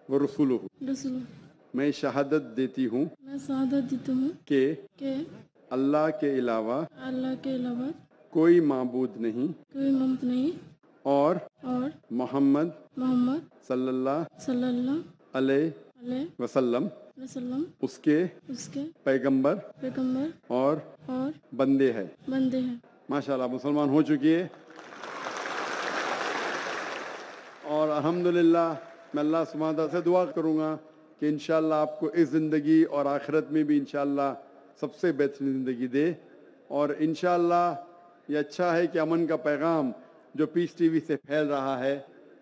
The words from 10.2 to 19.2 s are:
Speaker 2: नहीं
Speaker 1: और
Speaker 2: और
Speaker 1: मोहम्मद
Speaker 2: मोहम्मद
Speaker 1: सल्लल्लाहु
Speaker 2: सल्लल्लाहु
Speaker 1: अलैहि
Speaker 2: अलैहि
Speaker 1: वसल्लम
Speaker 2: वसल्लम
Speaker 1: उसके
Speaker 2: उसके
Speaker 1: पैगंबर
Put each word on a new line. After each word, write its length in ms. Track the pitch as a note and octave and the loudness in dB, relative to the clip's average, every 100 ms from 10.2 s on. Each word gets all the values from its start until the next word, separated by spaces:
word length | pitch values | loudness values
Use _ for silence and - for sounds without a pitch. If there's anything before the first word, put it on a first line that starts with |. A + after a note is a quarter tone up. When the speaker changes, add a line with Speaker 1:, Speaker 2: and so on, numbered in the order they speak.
Speaker 2:
नहीं 280 | B3 B3 C#4 F4 - - _ _ - | -2 0 -2 -4 -12 -20 _ _ 0
Speaker 1:
और 300 | C#3 D3 F3+ - - C4 | 4 4 2 -4 -12 -6
Speaker 2:
और 260 | B3+ C4 D#4+ - | -4 -4 -8 -8
Speaker 1:
मोहम्मद 600 | A#3 - C3+ C#3 C#3 E3 D#3 - - | -4 -2 2 4 4 2 -4 -14 -4
Speaker 2:
मोहम्मद 500 | B3+ B3+ B3 D4 - _ - | 0 2 2 -2 -6 _ -6
Speaker 1:
सल्लल्लाहु 720 | B2+ C3 B2+ C3 D3 E3+ - - | -2 -2 -2 0 -2 -4 -8 -4
Speaker 2:
सल्लल्लाहु 560 | B3 B3+ B3 B3 D4+ - - _ - | -2 0 -2 -2 -2 -6 -16 _ 0
Speaker 1:
अलैहि 320 | C3+ C3+ D#3+ - - _ | 2 4 2 -2 -16 _
Speaker 2:
अलैहि 280 | A#3+ B3+ E4 - | -6 -6 -6 -6
Speaker 1:
वसल्लम 500 | A#3+ - - A#2+ - - - - | -2 0 2 0 -2 -6 -18 -16
Speaker 2:
वसल्लम 460 | C4 C4 B3 B3+ E4+ - | -14 -10 -6 -6 -6 -6
Speaker 1:
उसके 340 | C3 - - D3+ F#3 - - | -8 -2 2 2 2 -4 -14
Speaker 2:
उसके 320 | B3 - C#4 D4+ - C3+ | -12 -10 -10 -10 -4 0
Speaker 1:
पैगंबर 500 | C3+ | 2